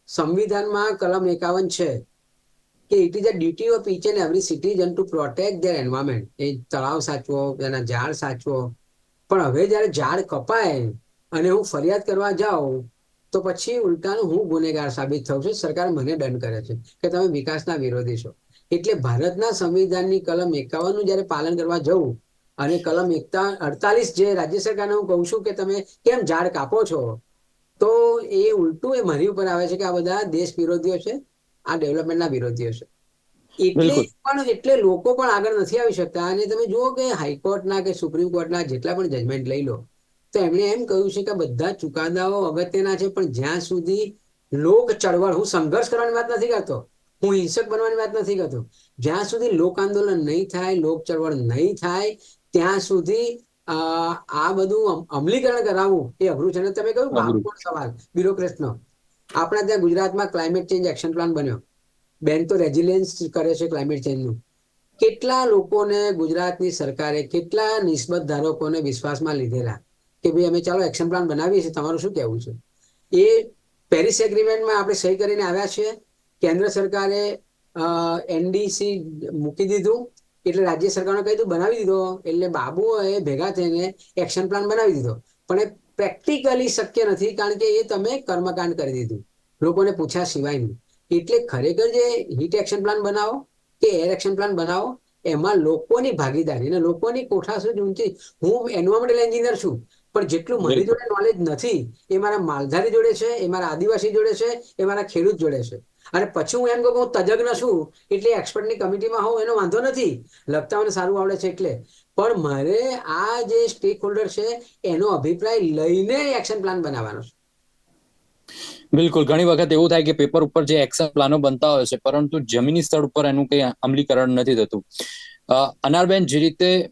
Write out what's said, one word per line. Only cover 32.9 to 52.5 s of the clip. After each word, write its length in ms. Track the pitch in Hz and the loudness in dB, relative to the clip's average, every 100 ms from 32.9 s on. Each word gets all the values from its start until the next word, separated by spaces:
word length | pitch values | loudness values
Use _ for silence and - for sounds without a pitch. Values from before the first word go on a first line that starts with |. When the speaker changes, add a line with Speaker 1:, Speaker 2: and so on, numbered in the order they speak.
| _ _ _ _ _ _ - 185 | _ _ _ _ _ _ 0 0
Speaker 1:
એટલે 120 | - | 4
Speaker 2:
બિલકુલ. 240 | 165 147 | 4 4
Speaker 1:
પણ, 440 | - _ 269 277 247 | 0 _ -4 -2 0
એટલે 280 | - 262 254 | 0 2 4
લોકો 380 | 196 175 240 | 4 2 2
પણ 160 | - 240 | 2 2
આગળ 300 | 202 214 214 | 2 0 0
નથી 180 | 180 226 | 0 2
આવી 140 | 233 | 2
શકતા. 340 | 175 175 175 175 | 0 -4 -2 -2
અને 200 | 196 208 | -2 -2
તમે 200 | 220 226 | 0 0
જુઓ 240 | 226 254 | 0 0
કે 200 | 254 254 | 0 -2
હાઈકોર્ટના 720 | 185 147 143 190 202 190 196 | -2 -4 -4 -2 -2 -2 -2
કે 120 | 185 | -2
સુપ્રીમ 360 | 180 160 160 180 | -4 -4 -2 0
કોર્ટના 340 | 175 165 175 | 0 -2 -2
જેટલા 320 | 147 127 170 | -2 -4 -4
પણ 120 | 180 180 | -2 -2
જજમેન્ટ 420 | 127 120 135 127 | -2 -2 -4 -4
લઈ 140 | 139 | -4
લો, 260 | 135 113 - _ _ _ _ | -4 -6 -10 _ _ _ _
તો 80 | 208 | 0
એમણે 220 | 175 175 | 0 2
એમ 220 | 202 226 | 0 0
કહ્યું 260 | 240 190 196 | -2 0 0
છે 120 | 202 | -2
કે 80 | 202 | -4
આ 40 | |
બધા 380 | 190 147 120 175 | -2 -4 -2 -4
ચુકાદાઓ 720 | 202 156 156 160 180 185 202 | -4 -6 -4 -2 -2 -2 0
અગત્યના 540 | 180 156 175 190 190 185 | -2 -2 -2 0 0 0
છે, 120 | 196 | -2
પણ 160 | 190 | -2
જ્યાં 360 | 170 120 139 175 | -2 -2 -2 -2
સુધી 560 | 170 180 165 202 208 - _ _ - | -2 -4 -2 -2 -2 -8 _ _ -8
લોક 400 | 139 160 220 240 | 0 6 6 6
ચળવળ, 400 | 208 185 175 196 | 2 2 2 2
હું 140 | 170 208 | 0 0
સંઘર્ષ 440 | 180 156 202 233 | 0 2 0 0
કરવાની 220 | 233 233 | 0 0
વાત 180 | 233 233 | 0 -2
નથી 160 | 233 240 | -2 0
કરતો, 440 | 220 - 120 - _ _ - | 0 -2 -6 -10 _ _ -4
હું 120 | 196 | 0
હિંસક 340 | 196 165 226 214 | 2 0 -2 -2
બનવાની 280 | 220 226 226 | 0 0 0
વાત 200 | 220 214 | -2 -2
નથી 180 | 196 | -2
કરતો, 360 | 196 156 127 - _ _ - | -2 -2 -6 -10 _ _ -4
જ્યાં 260 | 131 180 | -2 -2
સુધી 240 | 202 233 240 | -2 -2 0
લોક 320 | 175 180 180 | 2 2 2
આંદોલન 440 | 196 202 208 175 | 0 2 2 0
નહીં 220 | 147 165 190 | 0 0 -2
થાય, 280 | 180 185 | -4 -2
લોક 300 | 185 156 160 | 0 0 -2
ચળવળ 300 | 165 160 160 | -2 -2 -2
નહીં 400 | 139 120 123 180 | -2 0 2 0
થાય, 400 | 196 175 185 214 214 - _ _ | 0 -4 -2 -2 -6 -14 _ _